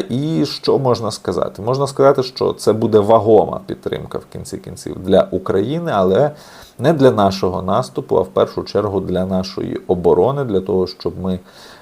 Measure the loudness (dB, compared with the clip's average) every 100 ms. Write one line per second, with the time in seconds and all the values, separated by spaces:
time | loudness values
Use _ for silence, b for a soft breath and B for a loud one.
0 | -2 -4 -2 -2 -4 -4 0 0 0 -2
1 | -4 -6 -6 -4 -4 -6 -4 -2 -4 2
2 | 2 4 -2 -2 -4 0 0 2 4 4
3 | 6 4 6 4 4 -4 -10 -10 -8 -8
4 | -8 -12 -12 -16 -12 -12 -14 -14 -12 -8
5 | 2 2 2 -2 -2 -2 0 -4 -2 0
6 | 2 2 0 B B B B B 0 4
7 | 4 6 2 2 -2 -2 -2 -2 -2 -8
8 | 0 0 0 0 0 -2 -4 -2 0 -2
9 | -2 -4 -2 -2 -4 -6 -6 -8 -2 0
10 | 4 4 4 0 -2 -2 0 -2 -2 -4
11 | -8 -6 -6 -6 B B B B